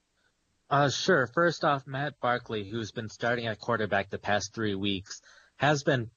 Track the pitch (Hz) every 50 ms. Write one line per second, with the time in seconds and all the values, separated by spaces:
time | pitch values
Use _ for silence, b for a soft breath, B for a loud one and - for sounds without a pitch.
0 | _ _ _ _ _ _ _ _ _ _ _ _ _ - 143 139 143 139 - -
1 | - - 185 147 127 113 - 170 170 175 165 - - 156 143 139 - 143 135 135
2 | 143 147 - _ - 123 120 120 117 - 120 107 101 98 110 117 113 101 - 120
3 | 113 107 - - - 117 120 120 117 113 107 - - - 117 110 110 98 107 98
4 | 98 - - 101 - - 101 104 - - - 117 110 107 98 95 98 104 101 92
5 | 95 - - - b b b b b b b b - 143 151 139 - 170 143 127
6 | 113 117 -